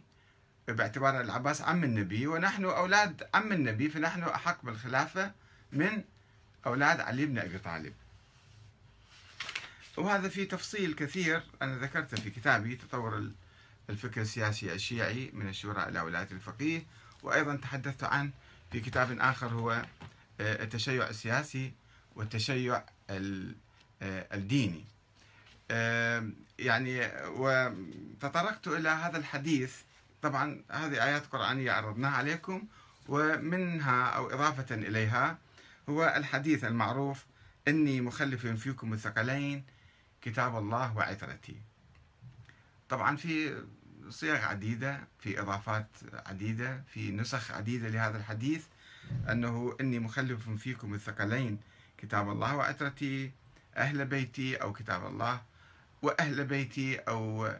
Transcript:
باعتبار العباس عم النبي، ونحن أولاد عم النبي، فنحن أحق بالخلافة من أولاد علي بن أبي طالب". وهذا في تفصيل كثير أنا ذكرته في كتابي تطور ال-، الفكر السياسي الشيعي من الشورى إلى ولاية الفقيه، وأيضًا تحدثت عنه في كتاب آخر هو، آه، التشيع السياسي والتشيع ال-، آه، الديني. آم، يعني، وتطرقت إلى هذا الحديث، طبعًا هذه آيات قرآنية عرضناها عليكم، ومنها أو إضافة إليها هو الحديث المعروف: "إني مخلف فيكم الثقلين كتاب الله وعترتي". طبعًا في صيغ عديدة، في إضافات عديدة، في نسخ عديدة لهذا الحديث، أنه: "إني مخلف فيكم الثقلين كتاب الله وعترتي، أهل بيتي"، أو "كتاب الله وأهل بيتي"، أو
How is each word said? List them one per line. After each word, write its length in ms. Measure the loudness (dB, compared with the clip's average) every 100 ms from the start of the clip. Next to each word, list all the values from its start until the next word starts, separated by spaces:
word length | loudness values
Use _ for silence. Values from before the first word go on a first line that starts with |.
| -10 _ _ _ _ _ -4
باعتبار 540 | 0 0 4 4 4
العباس 400 | 0 0 0 0
عم 220 | 2 4
النبي، 440 | 4 2 2 0 0
ونحن 380 | 2 2 2 2
أولاد 600 | 2 6 6 6 0 2
عم 180 | 2 4
النبي، 380 | 2 2 2 0
فنحن 340 | 2 0 0
أحق 420 | -2 0 0 -2 -4
بالخلافة 640 | -8 0 0 2 0 -4 -6 -20 -20 -4
من 320 | 2 2 2 -6 -16 -20 -20 -20 -8 -2
أولاد 340 | 4 4 4
علي 260 | 2 0 0
بن 140 | 0
أبي 180 | -2 -6
طالب". 360 | -6 -6 -8 -12 -20 -20 -20 -20 -20 -20 -20 -20 -20 -20 -20 -20 -20 -12 -8 -8 -10 -14 -10 -2
وهذا 320 | 2 4 2
في 160 | -2 -2
تفصيل 480 | -4 -4 -2 0
كثير 500 | 0 -2 0 2 2 -2 -6
أنا 160 | -4 -2
ذكرته 400 | -2 -2 -2 -4
في 120 | -4
كتابي 460 | -2 4 4 2 -6
تطور 420 | -6 -4 -2 -2
ال-، 160 | -4 -8 -18 -20 -20 -18 -8
الفكر 320 | -6 -4 -2
السياسي 520 | -2 0 0 0 -2
الشيعي 580 | -4 -2 0 0 0 -4
من 160 | -6 -6
الشورى 340 | -6 -4 -2
إلى 180 | 0 0
ولاية 260 | -2 -2 -4
الفقيه، 520 | -8 -10 -4 -2 -2 -4 -16 -20 -12
وأيضًا 320 | 0 2 2 -2
تحدثت 480 | -4 -4 -4 -4
عنه 280 | 0 2 0 -4 -16 -20 -8
في 80 | -6
كتاب 380 | 0 2 2 4
آخر 280 | 4 4 0
هو، 240 | 0 0
آه، 920 | 0 -2 -10 -18 -18 -18 -4 -2 0
التشيع 440 | -2 -2 0 0 0
السياسي 640 | -2 0 0 0 -4 -6 -8 -20 -20 -18 -8
والتشيع 680 | -4 -2 0 0 2 0 -2 -14 -8
ال-، 460 | -4 -2 -4 -6 -10 -18 -20 -20 _
آه، 260 | -6 -6 -6 -6
الديني. 500 | 2 2 2 -2 -10 -20 _ _ -20 -20 -20 -20 -4
آم، 640 | 0 2 2 2 2 -2 -8 -16 -4
يعني، 420 | 2 4 2 0 0 -2 -6
وتطرقت 1400 | 0 4 6 4 0 -8 -12 -14 -8 -2 0 0 -2 -2
إلى 220 | 0 2
هذا 280 | 2 0 -2
الحديث، 580 | -4 -2 2 2 2 -6 -18 -20 -20 _
طبعًا 400 | 0 2 0 -2 -6
هذه 320 | -4 0 2
آيات 220 | 4 4 0
قرآنية 440 | 0 0 2 2
عرضناها 400 | 2 0 0 2 2
عليكم، 460 | 2 -2 -4 -6 -8 -16 -20 -20 -2
ومنها 960 | 2 4 4 2 0 0 0 4 4 4
أو 200 | 2 0
إضافة 460 | 2 2 2 -2 -2
إليها 640 | 0 2 4 4 2 0 -10 -20 -20 -14 -2
هو 240 | 4 4 4
الحديث 460 | 2 0 2 2
المعروف: 640 | 2 2 2 2 0 -2 -10 -20 -20 -2 2
"إني 340 | 6 6 4
مخلف 460 | 0 0 0 0 -2
فيكم 460 | -2 -2 -4 -2
الثقلين 720 | -2 0 0 2 2 0 -2 -6 -18 -20 -20 _ _
كتاب 360 | -4 0 0 0
الله 400 | 0 0 0 0
وعترتي". 580 | 0 -2 -8 -10 -14 -16 -18 _ -20 -20 -20 _ -20 -18 -20 -20 -20 -20 _
طبعًا 260 | 2 2 2
في 460 | 0 0 0 -4 -10 -16 -20 -18 -14
صيغ 360 | -6 0 0 0
عديدة، 540 | -2 -2 -2 -2 -6 -10 -10
في 200 | -6 -4
إضافات 480 | -2 -2 0 -2 -2 -10 -16
عديدة، 720 | -14 -10 -6 -2 -2 -4 -6 -10
في 180 | -8 -4
نسخ 400 | -2 -2 -2 -4
عديدة 380 | -6 -4 -2 -2
لهذا 280 | 0 0 0
الحديث، 480 | -4 -2 0 -2 -4 -20 -20 -20 -6 -4 2
أنه: 480 | 2 2 0 -2 0
"إني 180 | 0 0
مخلف 500 | 0 -2 -2 -2 -4
فيكم 440 | -6 -4 -6 -6
الثقلين 680 | -6 -6 -2 0 2 0 -2 -8 -20 -20 -14
كتاب 320 | -2 0 0
الله 260 | 0 0 2
وعترتي، 760 | 0 0 -4 -2 -2 -2 -4 -10 -20 -20 -10 -2
أهل 280 | 0 0 0
بيتي"، 500 | 0 -2 -2 -2 -2
أو 180 | -4
"كتاب 320 | -4 -4 -4 -4
الله 360 | -2 -2 -2 -6 -20 -20 -20 -20 -2
وأهل 440 | 0 2 0 0 0
بيتي"، 500 | -2 -2 -2 -2 -2
أو 540 | -2 -2 -2 -2 -2 -4